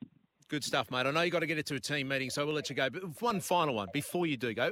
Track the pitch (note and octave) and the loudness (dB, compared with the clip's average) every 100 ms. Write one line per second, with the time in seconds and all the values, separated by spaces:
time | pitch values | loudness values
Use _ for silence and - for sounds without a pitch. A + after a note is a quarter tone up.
0 | - _ _ _ - D3 - C#3+ A#2+ B2+ | -16 _ _ _ -8 -6 0 0 0 0
1 | C3 D#3 F3 E3+ D#3 D#3 - C#3 - D3 | 2 2 2 2 0 -2 -2 -4 -2 -2
2 | C3+ C3+ C3 D3 D3 D3+ D3 C#3 C3 D#3+ | 0 -2 -2 -2 0 -2 -2 0 0 -2
3 | F#3+ C#3 A#3 G3 - F3+ D#3 A2+ G2 D3 | -8 -2 0 0 2 4 4 2 0 -2
4 | - F3 E3+ B2+ A#2+ A2 D3 | -2 0 0 0 -2 0 0